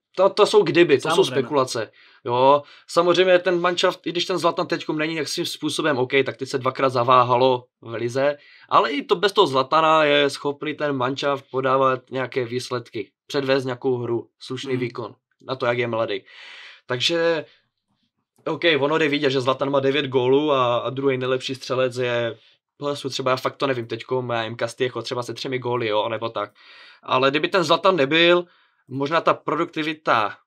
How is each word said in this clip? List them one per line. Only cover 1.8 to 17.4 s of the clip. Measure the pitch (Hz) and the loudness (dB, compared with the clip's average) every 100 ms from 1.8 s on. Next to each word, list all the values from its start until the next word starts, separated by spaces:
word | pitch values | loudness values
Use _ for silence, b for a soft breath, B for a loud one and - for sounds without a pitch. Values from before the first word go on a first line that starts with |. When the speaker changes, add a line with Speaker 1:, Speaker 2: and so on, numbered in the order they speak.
| 104 b b b | -8 b b b
Speaker 1:
Jo, | 123 120 131 143 143 B B | -4 2 6 4 2 B B
samozřejmě | - 175 170 185 180 | 2 4 4 6 4
ten | 180 175 | 4 0
manšaft, | 175 175 185 175 - | 0 0 0 -2 -6
i | |
když | 170 | -6
ten | 170 185 | -4 -2
Zlatan | 160 170 170 | 0 -2 -2
teďkom | 165 - 156 | -4 -4 -4
není, | 156 165 | -4 -4
tak | 139 | -6
svým | - 165 | -6 -8
způsobem | - 151 - 175 131 | -6 -6 -2 0 0
OK, | 127 139 131 | 2 2 0
tak | - | -4
teď | 131 | -6
se | 139 | -4
dvakrát | 127 127 139 | -4 0 0
zaváhalo | 123 120 127 123 123 131 127 - _ | 0 4 4 4 4 2 2 -4 _
v | 110 | -14
lize, | 113 117 123 139 143 B B B | -8 -6 -2 -2 -2 B B B
ale | 156 202 | 2 2
i | 285 | -2
to | - 190 | -2 0
bez | 202 | 2
toho | 202 175 | 2 2
Zlatana | 131 131 156 160 160 | 2 2 2 4 4
je | 151 147 143 | 4 4 2
schopný | 139 143 143 156 | 0 -6 -6 -8
ten | 143 151 139 | -4 -4 -2
manšaft | 123 135 143 139 - | -2 -2 -4 -4 -4
podávat | 131 131 135 135 127 - | -4 0 2 2 0 -4
nějaké | 131 127 135 | -8 -4 -4
výsledky, | 123 123 123 123 120 117 101 _ _ | -4 -6 -6 -8 -8 -10 -10 _ _
předvést | 147 135 135 | -4 0 0
nějakou | 131 123 135 123 | 0 -4 -2 -2
hru, | 120 117 107 _ | -2 -6 -6 _
slušný | - 131 135 | -12 -12 -6
Speaker 2:
Mhm. | 127 | -4
Speaker 1:
výkon | 120 120 107 - _ _ | -4 -6 -12 -14 _ _
na | - 127 | -10 -4
to, | 123 | -2
jak | 120 | -2
je | 120 | -2
mladý. | 113 110 101 B B B B B B _ | -2 -4 -6 B B B B B B _
Takže, | 127 123 170 165 165 | -4 -2 0 0 0